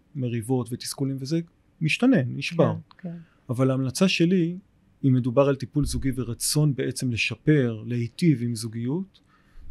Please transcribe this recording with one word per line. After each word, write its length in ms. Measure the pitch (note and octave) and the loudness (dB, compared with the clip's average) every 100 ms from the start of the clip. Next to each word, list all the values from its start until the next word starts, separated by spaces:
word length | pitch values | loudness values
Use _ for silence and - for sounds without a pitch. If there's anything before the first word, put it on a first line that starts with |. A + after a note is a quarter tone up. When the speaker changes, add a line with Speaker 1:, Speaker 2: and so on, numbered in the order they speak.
| _ | _
Speaker 1:
מריבות 540 | C#3+ B2 A#2 A2 B2+ A2+ | -6 -4 -4 -2 -2 -2
ותסכולים 440 | A#2+ - - C3+ C3+ | -8 -8 -6 -4 -4
וזה 220 | C3+ E3 E3+ _ _ - | -4 -4 -6 _ _ -4
משתנה, 360 | D#3 - B3+ G#3+ B2 | -2 2 4 4 2
נשבר. 480 | C3+ C#3 E3+ A#2+ - - _ | -4 -4 2 2 2 -8 _
Speaker 2:
כן, 100 | F3 | -14
כן. 80 | E3+ E3 _ - | -14 -18 _ -6
Speaker 1:
אבל 220 | A#2+ C3 | 0 0
ההמלצה 380 | C3 C3 - F#3+ | 2 -2 2 2
שלי, 480 | - E3+ F#3+ E3 F3+ - _ _ _ | 4 4 4 0 -4 -14 _ _ _
אם 80 | C3+ | 2
מדובר 340 | B2+ B2 B2 C#3 | 4 2 4 4
על 60 | C3+ | 2
טיפול 280 | A#2 D3 | -2 -2
זוגי 260 | C3+ B2 C3+ | -2 -2 -4
ורצון 600 | B2+ A#2 A2+ - D3+ D3+ | -4 -6 -4 -2 2 2
בעצם 380 | B2+ C3+ - C3 | 0 -4 -4 -4
לשפר, 680 | A2 - A2+ - D3+ A#2+ A2 A2+ | -2 -4 -2 2 2 2 -2 -6
להיטיב 560 | A#2+ A#2 - F3 B2 | -4 -4 0 2 2
עם 120 | A#2+ | 0
זוגיות, 680 | A2+ A2+ A2+ A#2+ E3+ F#3+ _ _ _ _ - - | -4 -8 -6 -4 -6 -8 _ _ _ _ -20 -12